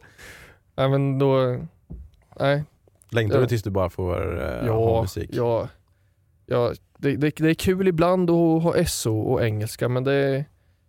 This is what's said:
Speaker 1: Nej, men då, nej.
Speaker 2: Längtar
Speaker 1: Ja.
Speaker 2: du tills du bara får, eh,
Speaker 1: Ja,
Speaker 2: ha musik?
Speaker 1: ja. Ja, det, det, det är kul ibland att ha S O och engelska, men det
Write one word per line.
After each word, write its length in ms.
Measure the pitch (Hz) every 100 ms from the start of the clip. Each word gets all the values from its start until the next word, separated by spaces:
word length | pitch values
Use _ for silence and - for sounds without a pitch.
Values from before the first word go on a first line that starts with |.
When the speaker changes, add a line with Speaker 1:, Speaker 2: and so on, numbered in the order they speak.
| - - - - - - _ -
Speaker 1:
Nej, 120 | 135
men 300 | 139 139 135
då, 400 | 139 135 127 123 160 _ - - - _ _ -
nej. 240 | 139 143 147 _ _ _ -
Speaker 2:
Längtar 240 | 113 104 127
Speaker 1:
Ja. 40 |
Speaker 2:
du 60 | 123
tills 160 | 117
du 80 | 104
bara 200 | 95 87
får, 500 | - 90 87 85 87
eh, 240 | 78 117 120
Speaker 1:
Ja, 60 |
Speaker 2:
ha 280 | 113 113 113
musik? 280 | 117 104 104
Speaker 1:
ja. 360 | 127 120 113 135 - _ _ _ _ _ _ -
Ja, 260 | 123 117 - _ -
det, 180 | 139 135
det, 140 | 147 147
det 140 | 156
är 40 |
kul 340 | 160 196 185 190
ibland 420 | 160 175 185 175
att 320 | 170 165 165
ha 140 | 170 -
S 300 | 165 - 117
O 140 | 107
och 220 | 110 131
engelska, 440 | 117 107 110 - 123
men 160 | 127
det 400 | 131 139 139 135 147 _ _ _